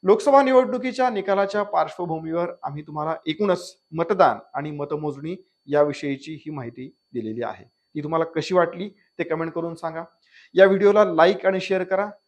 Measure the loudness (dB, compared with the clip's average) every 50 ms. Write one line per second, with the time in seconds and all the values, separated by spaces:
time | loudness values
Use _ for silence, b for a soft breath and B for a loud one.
0 | 4 4 2 4 4 4 6 6 6 6 6 4 4 4 -2 -4 -4 -6 -2 0
1 | -2 0 0 -2 -2 0 0 0 0 0 0 -4 -4 -2 -2 -2 -2 -2 -4 -8
2 | -6 -6 -6 -6 -6 -6 -4 -4 -4 -4 -6 -10 -12 -12 -12 -12 -14 -12 -10 -8
3 | -6 -6 -6 -8 _ -6 -4 -2 0 0 0 0 -2 -12 -20 _ _ _ -4 -4
4 | -2 -2 4 4 4 4 4 0 -8 _ _ -10 -8 -8 -8 -8 -8 -6 -6 -6
5 | -6 -8 -8 -8 -10 -12 -12 -12 -16 _ _ _ _ -2 2 2 2 2 0 -6
6 | -6 -6 -6 -6 -8 -14 -16 -14 _ -12 -12 -10 -10 -12 -12 -14 -16 -16 _ _
7 | _ _ _ -8 -8 -6 -6 -6 -8 -8 -8 -12 -16 _ _ _ _ _ _ -10
8 | -8 -4 -2 -2 -2 -2 -2 -6 -4 0 2 2 2 2 -2 -8 -12 -12 _ _
9 | _ _ _ _ -4 -4 -4 -4 -4 -6 -6 -6 -8 -8 -8 -8 -10 -10 -10 -10
10 | -14 -14 _ _ b b b b b b b 6 6 8 8 6 4 4 6 6
11 | 4 4 6 4 4 4 4 2 0 0 0 0 -2 -2 -2 -2 -2 -2 -2 -4
12 | -4 -4 -8 _ _